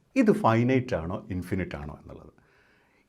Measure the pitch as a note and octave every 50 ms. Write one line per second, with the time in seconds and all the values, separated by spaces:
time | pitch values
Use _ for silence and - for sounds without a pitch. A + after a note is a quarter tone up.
0 | _ _ - C4+ B3 G#3+ - - - A2+ A2+ A#2 A#2+ B2 C3 B2+ B2 - F#2+ E2
1 | D#2+ E2 F#2+ G#2+ - - F#2+ F2+ F2 - G2 F2+ F2 F2 - D2 D2 D2+ - -
2 | - - - E2 D2+ D#2 - _ _ _ _ _ _ _ _ _ _ _ _ _
3 | _